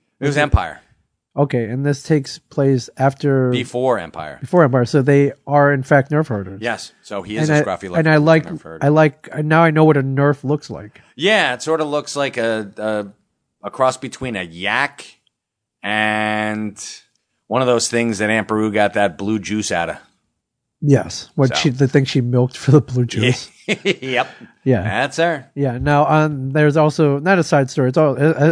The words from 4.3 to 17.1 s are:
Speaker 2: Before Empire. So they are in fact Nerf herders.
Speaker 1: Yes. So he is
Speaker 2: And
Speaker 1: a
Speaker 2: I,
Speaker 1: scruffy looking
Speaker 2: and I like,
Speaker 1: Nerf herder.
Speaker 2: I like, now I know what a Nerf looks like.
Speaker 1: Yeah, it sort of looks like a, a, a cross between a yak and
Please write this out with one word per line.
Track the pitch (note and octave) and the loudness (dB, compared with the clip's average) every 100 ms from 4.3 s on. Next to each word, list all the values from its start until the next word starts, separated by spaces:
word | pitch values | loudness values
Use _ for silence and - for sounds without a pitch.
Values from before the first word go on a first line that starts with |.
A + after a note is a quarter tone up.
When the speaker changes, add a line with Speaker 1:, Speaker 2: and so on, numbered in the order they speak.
| - | -12
Speaker 2:
Before | - F3+ | -2 2
Empire. | D3 B2+ A#2+ | 4 2 2
So | D3+ | 2
they | C3 C#3+ C#3 - - | 4 4 2 -2 -2
are | C#3+ C#3+ | 2 4
in | C#3 | 2
fact | C3 C#3+ C3 | 2 2 2
Nerf | D3+ D#3 | -2 -2
herders. | G#2+ F#2+ G2 | -4 -6 -8
Speaker 1:
Yes. | A#2 G#2+ - _ | -6 -6 -10 _
So | - G2+ | -10 -10
he | F2+ G#2+ | -6 -4
is | D#3 | 0
Speaker 2:
And | D3+ | 0
Speaker 1:
a | |
Speaker 2:
I, | |
Speaker 1:
scruffy | C3 F#2 | 0 -4
looking | F#2+ E3 | -6 -2
Speaker 2:
and | D#3+ | 4
I | D#3 | 4
like, | D3+ D#3+ E3 | 6 4 2
Speaker 1:
Nerf | E3 | -12
herder. | - D#3+ C#3+ | -14 -2 2
Speaker 2:
I | |
like, | D3+ D#3 - - - D3+ | 4 4 0 -12 -6 0
now | D#3+ | 4
I | E3+ | 4
know | D#3 D#3 | 4 4
what | D3 | 4
a | |
Nerf | C3+ C3+ C#3+ C#3+ | 0 0 0 0
looks | C3 D3 - | -2 -4 -6
like. | E2 G#2 - _ - | -16 -16 -20 _ -4
Speaker 1:
Yeah, | E3+ G#3+ D3+ | 0 2 0
it | B2 | -2
sort | D#3 D#3+ | -2 -2
of | D3+ | 0
looks | D3 D3 C#3+ | -4 -4 -4
like | C#3 B2 | -4 -2
a, | A2+ A2 G2+ G2+ G#2+ G#2+ G2+ - _ _ _ _ | -2 -2 -6 -8 -4 -4 -6 -14 _ _ _ _
a, | G2+ | -10
a | |
cross | - C3 B2 | 0 0 0
between | C3 - C3 G#2 | -10 -10 -8 -6
a | |
yak | F2+ E2 F#2+ A#2 C#3+ - - _ _ _ _ _ _ _ | -8 -8 -4 -2 -4 -6 -20 _ _ _ _ _ _ _
and | G2+ G#2+ G#2+ G#2+ G#2+ G#2+ G#2+ G#2+ G#2+ G2+ - - _ | -6 -2 -2 -2 -2 -2 -4 -4 -8 -10 -18 -18 _